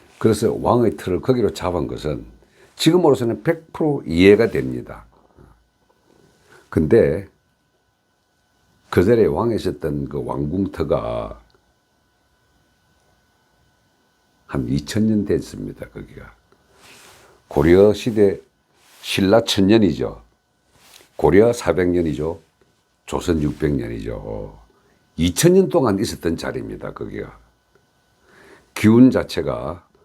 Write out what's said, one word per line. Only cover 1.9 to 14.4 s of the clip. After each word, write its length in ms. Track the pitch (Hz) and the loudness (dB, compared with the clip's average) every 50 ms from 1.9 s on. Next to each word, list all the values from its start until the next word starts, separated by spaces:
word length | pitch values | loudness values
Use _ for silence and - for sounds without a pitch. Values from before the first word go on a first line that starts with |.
| 58 58 - 76 69 58 55 - - _ _ _ _ _ _ _ _ | -8 -8 -6 -6 -8 -8 -10 -16 -20 _ _ _ _ _ _ _ _
지금으로서는 640 | - - 160 170 180 175 151 131 113 123 117 107 - | -2 0 2 2 4 4 4 2 2 0 -4 -4 -4
백 320 | - 160 165 165 - _ - | -4 -4 -4 -4 -8 _ -8
프로 300 | - 170 151 139 - - | -4 -2 -2 -2 -4 -4
이해가 460 | - 82 85 95 - - - - - | -2 2 6 6 8 8 6 4 0
됩니다. 540 | - 73 65 64 62 60 55 - - - - _ _ _ _ _ _ - - - _ _ _ _ _ _ _ _ _ _ _ _ _ _ _ _ _ _ _ _ _ - _ _ | -2 -4 -6 -6 -8 -10 -10 -14 -16 -18 -20 _ _ _ _ _ _ -20 -20 -20 _ _ _ _ _ _ _ _ _ _ _ _ _ _ _ _ _ _ _ _ _ -20 _ _
근데 580 | - 82 78 76 113 117 90 71 76 98 - - _ _ _ _ _ _ _ _ _ _ _ _ _ _ _ _ _ _ _ _ _ _ _ _ _ _ _ _ _ _ _ _ | -2 0 2 4 4 4 4 2 0 -4 -8 -14 _ _ _ _ _ _ _ _ _ _ _ _ _ _ _ _ _ _ _ _ _ _ _ _ _ _ _ _ _ _ _ _
그 140 | - 104 90 | 0 2 4
자리에 220 | 104 120 113 101 | 4 4 4 2
왕이 300 | 76 71 85 110 120 113 | 2 0 -2 -2 -2 -2
있었던 520 | 92 78 92 73 - - 78 73 71 69 | -4 -4 -6 -6 -6 -6 -6 -6 -6 -6
그 160 | 65 71 69 60 | -8 -8 -8 -8
왕궁터가 1200 | 60 62 65 71 73 87 95 98 90 - - 78 73 80 65 55 57 58 55 53 52 - - _ _ _ _ _ _ _ _ _ _ _ _ _ _ _ _ _ _ _ _ _ _ _ _ _ _ _ _ _ _ _ _ _ _ _ _ _ _ _ _ _ _ _ _ _ _ _ _ _ _ _ _ _ _ _ _ _ _ _ _ | -8 -6 -6 -6 -4 -4 -4 -4 -4 -4 -6 -4 -2 -2 -4 -4 -6 -8 -8 -8 -10 -12 -16 _ _ _ _ _ _ _ _ _ _ _ _ _ _ _ _ _ _ _ _ _ _ _ _ _ _ _ _ _ _ _ _ _ _ _ _ _ _ _ _ _ _ _ _ _ _ _ _ _ _ _ _ _ _ _ _ _ _ _ _